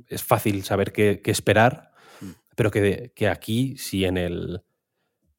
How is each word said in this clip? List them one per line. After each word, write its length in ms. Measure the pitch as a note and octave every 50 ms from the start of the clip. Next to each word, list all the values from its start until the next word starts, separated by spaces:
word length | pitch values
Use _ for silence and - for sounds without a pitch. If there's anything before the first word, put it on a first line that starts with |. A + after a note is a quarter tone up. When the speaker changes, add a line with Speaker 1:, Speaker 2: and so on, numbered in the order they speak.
| A#2+ _
Speaker 1:
es 160 | - - -
fácil 400 | - B2 A2 - A#2 G2+ G2 F#2+
saber 280 | - G#2 F#2+ F#2+ -
qué, 300 | - - G#2+ G#2 G2+ - -
qué 80 | -
esperar, 560 | G2+ - - - G2+ G#2 A2+ B2+ D3 - - _ _ _ - - - -
Speaker 2:
Mm. 100 | - F#2+ F2 - _ _ _
Speaker 1:
pero 140 | - A#2 G#2
que, 420 | - A2 G2+ G2+ F2+ - - - -
que 120 | - A2 G2
aquí, 480 | E2+ - - - A2 A#2 C3 C3+ - -
si 260 | - - - F#2+ F#2+
en 120 | F2+ F#2 F#2
el, 440 | F2 F2 F2 F2 F2 - - - - _ _ _ _ _ _ _ _ _ _ _ _ _ _